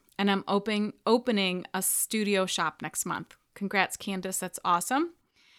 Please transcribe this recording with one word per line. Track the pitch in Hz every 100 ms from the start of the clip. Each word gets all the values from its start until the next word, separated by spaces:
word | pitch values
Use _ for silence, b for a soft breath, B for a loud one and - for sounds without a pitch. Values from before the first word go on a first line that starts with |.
| _ -
and | 202
I'm | 196 -
open-, | 202 208 208 208 -
opening | - 233 240 208 190 180 -
a | 185
studio | 180 - - 220 202 196 185
shop | - 160 -
next | 156 -
month." | 180 160 170 - _
Congrats, | - 196 196 180 -
Candace. | - 190 185 185
That's | 180 -
awesome. | 180 175 - 269 339 - _ b b